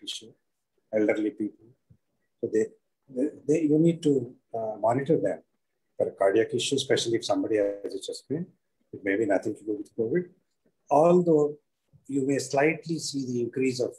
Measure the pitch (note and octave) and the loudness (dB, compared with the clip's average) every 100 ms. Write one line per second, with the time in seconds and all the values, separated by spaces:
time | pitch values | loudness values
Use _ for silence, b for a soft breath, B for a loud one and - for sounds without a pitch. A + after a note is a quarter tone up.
0 | G2+ - A2 _ _ _ _ _ _ A2 | -12 -14 -14 _ _ _ _ _ _ 0
1 | G#2+ A2 G#2+ - G#2 - - _ _ _ | 2 2 -2 -4 -8 -8 -20 _ _ _
2 | _ _ _ _ A#2 A2 A2 - _ _ | _ _ _ _ -2 0 0 -6 _ _
3 | _ B2+ D3 - - D#3 D3+ D3+ E3+ E3 | _ -4 -4 -4 -2 0 4 4 4 4
4 | D3+ C3+ A#2+ - _ A2+ A2 G#2 G#2+ B2 | 2 2 0 -12 _ -8 -6 -2 0 0
5 | C#3 D#3 G2 F2 _ _ _ _ _ _ | 2 0 0 -4 _ _ _ _ _ _
6 | G#2+ - G2 A2+ A2+ A#2+ - C3 - A2 | -4 2 2 4 2 -2 -2 -2 0 0
7 | A#2 A2+ - F#2+ - G#2+ G2+ G2+ C3 C3+ | 0 -2 0 -2 0 0 0 -2 -8 -10
8 | - - _ C#3+ F3+ _ _ _ _ F#2+ | -10 -14 _ -8 -8 _ _ _ _ -10
9 | G2 G2 A2 F#2+ A2+ G2+ G#2 G#2 - - | -4 -2 0 0 -2 -8 -8 -8 -8 -6
10 | A2+ E3 F3 _ _ _ _ _ _ C#3+ | -2 -2 -4 _ _ _ _ _ _ 4
11 | E3+ F3+ F3 D#3 D3 D3 _ _ _ _ | 6 6 6 4 2 -2 _ _ _ _
12 | _ C#3 C3+ C#3 B2 C#3 D3+ E3 E3 D#3+ | _ -4 0 -2 0 0 2 0 -6 -8
13 | - C#3 B2+ B2 A#2 C3+ C3 B2+ A2 | -6 -6 -4 -4 -4 -2 -2 -2 -6